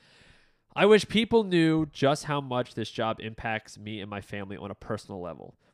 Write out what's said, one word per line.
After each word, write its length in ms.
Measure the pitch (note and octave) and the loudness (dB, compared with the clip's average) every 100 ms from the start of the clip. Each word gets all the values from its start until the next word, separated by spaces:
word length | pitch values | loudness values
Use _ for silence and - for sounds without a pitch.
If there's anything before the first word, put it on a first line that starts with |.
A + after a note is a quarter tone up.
| _ _ - _ _ _ _ | _ _ -20 _ _ _ _
"I 120 | - G3+ | 2 6
wish 200 | G#3+ - | 6 6
people 360 | G#3 A#3 A#3 | 0 4 2
knew 420 | G3 F3 D#3+ D#3+ D3+ | 4 4 4 2 -2
just 380 | - C#3 D3+ | 2 2 2
how 160 | - C#3+ | -2 -4
much 340 | C3+ B2 A#2 | -2 -2 -2
this 160 | - G#2+ | -6 -6
job 280 | - A2 G#2+ | -4 -4 -4
impacts 580 | A2 A2 A2+ A2 - G#2 | -8 -8 -6 -6 -8 -14
me 220 | G#2 G#2+ | -12 -10
and 80 | G2+ | -8
my 100 | G2+ | -10
family 360 | - G2+ G2 G2 | -8 -10 -8 -10
on 140 | G2 | -10
a 40 | |
personal 460 | F#2+ - G#2+ - G2 | -12 -8 -8 -8 -10
level. 340 | F2 C2+ G1+ _ _ | -10 -12 -16 _ _